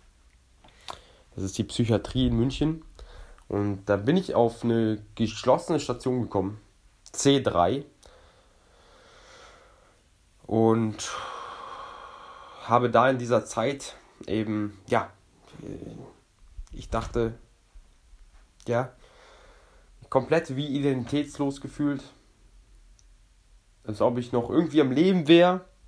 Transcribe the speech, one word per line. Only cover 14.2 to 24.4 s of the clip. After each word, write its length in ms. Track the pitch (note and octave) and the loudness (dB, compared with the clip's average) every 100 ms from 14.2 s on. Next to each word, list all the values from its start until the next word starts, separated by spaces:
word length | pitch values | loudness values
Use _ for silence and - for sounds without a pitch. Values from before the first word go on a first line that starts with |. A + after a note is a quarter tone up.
| - | -6
eben, 520 | A2 G#2+ G#2+ G#2 G2+ - | -4 -2 -2 -4 -8 -2
ja, 220 | A#2 G2 - _ _ - - | -2 -2 -10 _ _ -20 -18
äh, 320 | - - - - - - _ _ - - - | -14 -12 -14 -16 -18 -20 _ _ -20 -16 -14
ich 180 | - - | -14 -6
dachte, 440 | A2+ - A#2+ A2+ A#2 - _ _ - - _ _ - - - _ _ - | -6 -4 -2 -2 -4 -18 _ _ -20 -20 _ _ -20 -20 -20 _ _ -4
ja, 260 | A#2+ C3 - - - - - - - _ - _ - - | -2 -2 -8 -20 -20 -20 -20 -20 -20 _ -20 _ -20 -2
komplett 460 | C3+ B2 D#3+ E3 C3 | 0 2 0 0 -6
wie 100 | D3 | -4
identitätslos 920 | C#3 C#3 C3 A#2 C#3+ C#3+ - C#3 C#3 | -2 0 -2 -2 -4 -4 -4 -4 -4
gefühlt. 420 | C3+ - D3 C#3 - - _ _ _ - _ - - - - - _ _ _ - _ _ | -10 -4 -2 -2 -8 -20 _ _ _ -20 _ -20 -20 -20 -20 -20 _ _ _ -20 _ _
Als 160 | - G#2 | -8 0
ob 160 | A2 B2 | 2 2
ich 140 | B2 | -2
noch 180 | B2 | -2